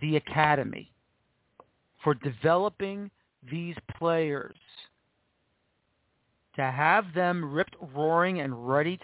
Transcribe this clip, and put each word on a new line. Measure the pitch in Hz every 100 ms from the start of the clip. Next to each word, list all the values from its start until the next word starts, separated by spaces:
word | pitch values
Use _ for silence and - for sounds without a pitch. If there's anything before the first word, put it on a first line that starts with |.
the | 156 151
academy, | - 160 151 147 - - - _ _ _ _ _ _ - - _ _ _
for | 156
developing | 139 143 110 156 175 202 - 196 202 202 - _ _ 123
these | 160 170 160 - -
players, | 170 165 156 143 - - _ - - _ _ _ _ _ _ _ _ _ _ _ _ _ _ _ _ -
to |
have | 131 127 156 202 190
them | 160 180 175 151
ripped, | 147 196 - 170
roaring, | 135 156 165 180 180
and | 139 120 120
ready | 139 156 185